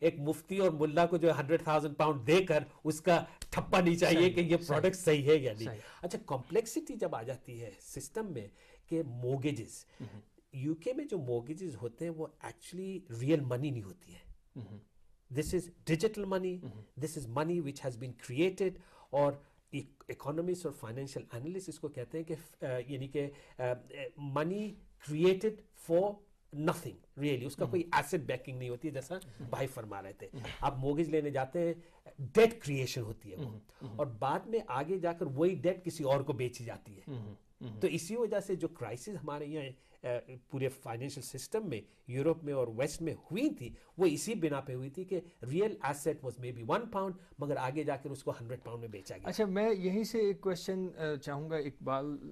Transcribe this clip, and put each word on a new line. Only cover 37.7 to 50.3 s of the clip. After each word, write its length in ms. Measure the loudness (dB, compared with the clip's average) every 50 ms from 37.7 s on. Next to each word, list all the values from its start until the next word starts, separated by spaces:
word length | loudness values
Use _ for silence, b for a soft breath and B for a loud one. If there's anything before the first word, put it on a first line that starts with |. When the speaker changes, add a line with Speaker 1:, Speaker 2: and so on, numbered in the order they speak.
| -4 -2
Speaker 1:
तो 60 | 0
इसी 300 | 0 0 -2 -4 -4 -2
वजह 240 | -2 0 0 0 -2
से 160 | -2 -2 -2
जो 120 | -2 -2 -4
crisis 480 | -4 -6 -8 -8 -8 -8 -8 -8 -10
हमारे 300 | -8 -6 -6 -6 -6 -6
यहाँ 200 | -6 -6 -6 -6 -8 -10 b b b b b -4
अ, 140 | -4 -2 -2 -4 -8 -12 -18 -12 -8
पूरे 180 | -4 -2 0 -2
financial 580 | -2 -4 -8 -8 -6 -6 -6 -6 -8 -8 -10
system 440 | -10 -10 -12 -6 -4 -2 -2 -2 -2
में, 120 | -4 -6 b b b b b -6
Europe 340 | -4 0 2 2 2 2 0
में 80 | -2 0
और 180 | 0 0 0
West 320 | 0 0 0 0 -2 -4 -4
में 120 | -4 -4
हुई 360 | -6 -8 -6 -2 0 0 0
थी, 260 | 0 -2 -8 -12 -12 B B B B 4
वो 80 | 4
इसी 280 | 4 4 2 0 -2 -2
बिना 260 | 0 0 0 0 0
पे 120 | -4 -4 -6
हुई 180 | -6 -6 -8
थी 140 | -8 -8 -6
कि 160 | -4 -4 -4 B B B B -8
real 260 | -2 0 2 2 2
asset 460 | 0 -2 -2 -2 -2 -2 0 -2 -2 -2 -4
was 100 | -8 -8 -6
maybe 260 | -8 -10 -8 -6 -2
one 200 | 0 0 0 0 -2
pound, 240 | -2 -2 -2 -2 -4 B B B B -6
मगर 160 | -4 -2 0
आगे 280 | 0 -2 -2 -2 0 0
जाकर 260 | 0 -2 -2 -4 -8
उसको 200 | -10 -6 -4 -4
hundred 300 | -4 -4 -6 -8 -8 -8
pound 200 | -8 -8 -10 -8
में 100 | -8 -10
बेचा 260 | -10 -10 -10 -12 -12
गया। 120 | -8 -6 -4
Speaker 2:
अच्छा, 180 | 0 2 2
मैं 260 | 2 4 2 4 4 2
यहीं 320 | 2 2 2 2 2 2
से 260 | 2 2 2 4 4